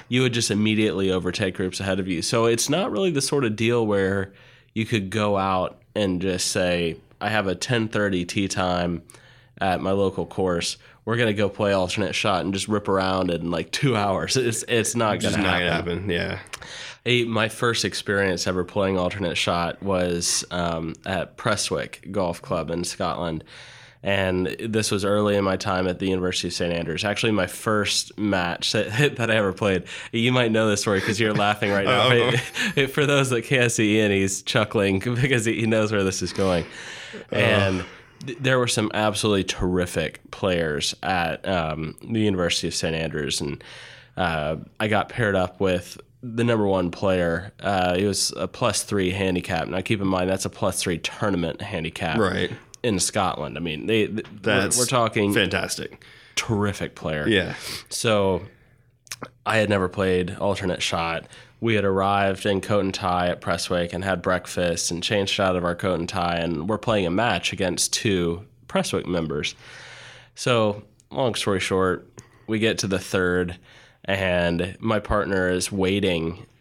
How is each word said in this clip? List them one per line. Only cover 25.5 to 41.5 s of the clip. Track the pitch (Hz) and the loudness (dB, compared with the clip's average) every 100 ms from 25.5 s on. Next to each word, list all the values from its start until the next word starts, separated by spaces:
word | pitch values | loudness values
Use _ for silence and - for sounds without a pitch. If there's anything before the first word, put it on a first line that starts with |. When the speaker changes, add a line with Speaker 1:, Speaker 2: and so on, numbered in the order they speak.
| 95 | 0
Speaker 1:
time | 107 92 92 | 0 0 0
at | 90 | 0
the | 95 | 0
University | 92 90 90 87 | 0 0 -2 -4
of | - | -2
Saint | 87 | -2
Andrews. | 85 82 80 104 | -2 -2 -2 -2
Actually, | 101 120 | 0 0
my | 107 90 | 2 0
first | - - 107 101 - - - | -2 0 0 0 -2 -4 -4
match | 104 95 87 82 - | 0 2 0 -2 -2
that, | 113 98 110 147 113 | 0 0 0 0 0
<laughs> | |
that | 113 | 0
I | 110 | 2
ever | 101 | 2
played. | 92 107 92 - - - | 2 2 2 -2 -10 -6
You | 117 117 | 0 2
might | 127 120 | 4 4
know | 110 110 | 4 4
this | 101 | 2
story | - 98 | 2 2
'cause | 95 107 | 2 2
you're | 113 107 | 2 4
laughing | 104 104 104 | 2 2 2
right | 101 98 | 2 2
now. | 127 127 | 4 6
Speaker 2:
<laughs> | |
Oh, | 120 120 | 6 4
oh. | 123 - - 233 160 | 2 -2 -4 -2 0
Speaker 1:
But | 135 | 0
<laughs> | |
for | 147 139 | 2 4
those | 143 135 | 4 4
that | 123 | 0
can't | 110 139 120 | 2 2 4
see | - 107 107 | 4 4 6
Ian, | 107 | 6
he's | 98 95 - | 4 2 0
chuckling | - 123 104 113 98 95 | 0 2 2 2 2 2
<laughs> | 123 120 | 0 0
because | 131 127 110 | 2 2 2
he, | 92 | 0
he | 110 | 2
knows | 110 107 | 2 2
where | 107 | 2
this | 95 92 | 0 0
is | 90 | -4
going. | - 95 87 82 - - - - 214 - | 0 2 2 0 -8 -14 -14 -14 -16 -6
Speaker 2:
Oh. | - | 0
Speaker 1:
And | 120 107 98 92 90 - - - 131 | 2 4 2 0 -4 -12 -20 -14 -12
th-, | 120 | -4
there | 131 127 | 0 2
were | 123 | 2
some | - 107 - | 0 0 2
absolutely | 107 104 110 101 | 0 2 2 2
terrific | 92 - 95 90 90 - 78 - - | 2 -2 0 0 0 -2 -4 -6 -16
players | - 101 90 82 76 78 - | -4 0 0 0 -2 -4 -4
at, | - 92 82 78 | -2 0 -2 -4
um, | - | -2